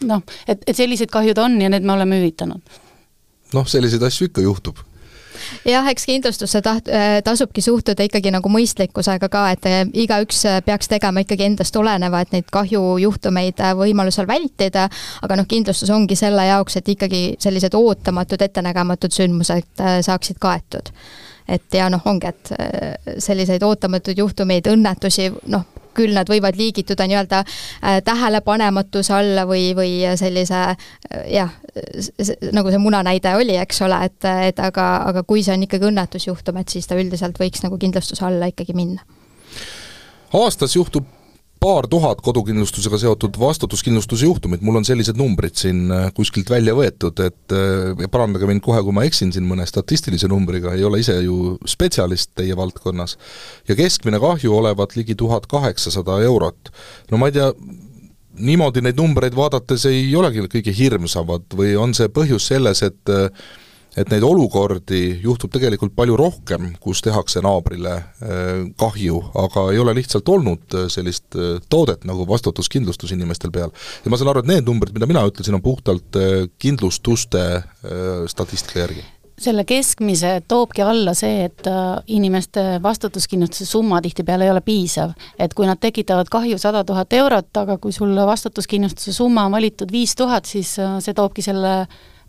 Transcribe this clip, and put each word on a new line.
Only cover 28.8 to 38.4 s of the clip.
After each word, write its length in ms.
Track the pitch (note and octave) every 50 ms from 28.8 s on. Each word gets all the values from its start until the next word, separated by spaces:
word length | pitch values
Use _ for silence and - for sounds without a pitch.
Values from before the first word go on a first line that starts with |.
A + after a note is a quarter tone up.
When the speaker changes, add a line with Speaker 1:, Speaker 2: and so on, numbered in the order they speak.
| G3 G3 - G3 G3 -
Speaker 3:
alla 300 | G3+ G3+ G3+ G3+ F#3+ F#3+ F#3
või, 280 | F#3 F#3+ F#3 F3+ F3+ F#3
või 140 | F#3 F#3 F3+ F3+ F3+ F#3 F3+ F#3
sellise, 440 | F3 F#3+ F#3 F3+ F#3 F3+ F3 F3+ F3+ F3+ F3+
äh, 520 | F#3 - - - - - - - - - - - -
jah, 160 | G3+ F3+ E3+ - - - - -
s-, 380 | - - - - - G3 - -
s-, 200 | - G3+ G3+ - - G3 G3
nagu 200 | G3+ G#3 F#3+ F#3+
see 80 | F#3+ G3+
muna 220 | G3+ G#3+ G#3 G3 F3+
näide 300 | F#3 F#3 F#3 F#3 F#3 F#3+
oli, 220 | A3 B3+ A3+ F#3 F3+
eks 220 | F#3 - - - F#3+
ole, 140 | F#3 F#3 E3+ F3+ F#3
et, 200 | _ - - F#3+ F#3 F#3 F#3 F#3
et 140 | F3+ -
aga, 240 | F#3+ F#3+ - F#3+ F#3 F3+ F3+ F#3 - F#3+
aga 140 | F3+ F#3 F3 -
kui 140 | G#3+ G#3+ G3
see 120 | G3 F#3
on 100 | F#3+ G3
ikkagi 240 | G3 G3+ F#3 G3+ G#3+
õnnetusjuhtum, 720 | G#3 G3 F3+ - - F3+ - F#3+ F3+ - - F#3 F3 F#3
et 100 | F#3+ -
siis 160 | - F3 - -
ta 80 | F3+
üldiselt 460 | F3+ F#3+ F3+ F#3 E3+ F#3 F3 E3 -
võiks 240 | F#3 F3+ - - -
nagu 100 | F3+ F#3+
kindlustuse 480 | E3+ F#3+ F#3+ F3+ F#3 - - - - F#3
alla 240 | F#3 F3+ F3